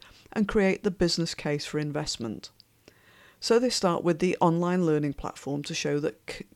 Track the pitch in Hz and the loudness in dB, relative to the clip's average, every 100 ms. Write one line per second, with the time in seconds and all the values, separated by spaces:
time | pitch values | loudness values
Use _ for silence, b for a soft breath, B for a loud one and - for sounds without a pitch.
0 | B B B 220 202 220 190 - 208 175 | B B B -2 0 4 2 2 -2 2
1 | 175 - 165 - 156 147 - 151 151 147 | 0 2 -2 -4 -4 -4 -4 -4 -4 -4
2 | 147 - 117 101 - _ _ _ b b | -6 -6 -8 -8 -14 _ _ _ b b
3 | b b b b - 233 247 - 185 170 | b b b b 2 4 4 2 2 2
4 | 175 160 180 - 170 170 175 180 170 151 | 2 2 0 4 2 4 2 2 2 2
5 | 147 - - - 135 143 - 160 147 147 | 0 -4 -10 -8 -6 -6 -6 -4 -2 -2
6 | 151 - - - - | -2 -6 -14 -14 -14